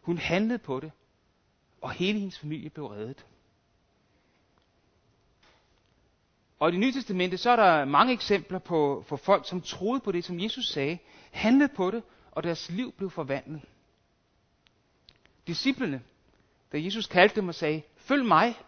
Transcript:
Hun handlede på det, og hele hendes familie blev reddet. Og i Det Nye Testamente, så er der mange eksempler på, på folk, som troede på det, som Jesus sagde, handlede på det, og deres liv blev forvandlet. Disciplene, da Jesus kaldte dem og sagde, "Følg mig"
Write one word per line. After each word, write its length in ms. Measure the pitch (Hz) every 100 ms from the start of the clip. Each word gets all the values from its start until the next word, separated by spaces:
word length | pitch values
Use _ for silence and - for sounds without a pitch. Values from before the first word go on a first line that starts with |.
Hun 180 | - 170
handlede 400 | - 170 220 240
på 220 | - 131
det, 120 | 156 - _ _ _ _ _ _ _ _
og 100 | 156
hele 280 | 151 180 214
hendes 200 | 196 -
familie 320 | 147 156 151
blev 160 | - 139
reddet. 400 | 104 110 139 - _ _ _ _ _ _ _ _ _ _ _ _ _ _ _ _ _ _ _ _ _ _ _ _ _ _ _ _ _ _ _ _ _
Og 100 | 156
i 40 |
Det 80 | 175
Nye 120 | 240
Testamente, 460 | 262 233 185 180 180
så 120 | 240
er 60 | 240
der 280 | 202 160
mange 280 | 135 143 233
eksempler 460 | 247 - 202 - 180
på, 460 | - 170 143 139 -
på 80 | 143
folk, 320 | - 196 -
som 120 | 180
troede 400 | - - 190 262
på 120 | 214
det, 120 | 175
som 160 | 175 175
Jesus 280 | 208 240 226
sagde, 300 | - 139 170 _ - -
handlede 380 | - 214 262 285
på 220 | - 175
det, 120 | 226 - _ _
og 120 | -
deres 280 | 165 165 -
liv 220 | 175 247
blev 180 | - 196
forvandlet. 520 | 170 139 135 - 156 - _ _ _ _ _ _ _ _ _ _ _ _ _ _ _ _ _ -
Disciplene, 560 | 165 262 269 240 135 - _ _ _ _ _ _
da 100 | 151
Jesus 240 | 165 202 208
kaldte 300 | 185 262 -
dem 120 | 185
og 60 |
sagde, 280 | 165 156 156 - _
"Følg 280 | - 285
mig" 300 | 247 160 220 226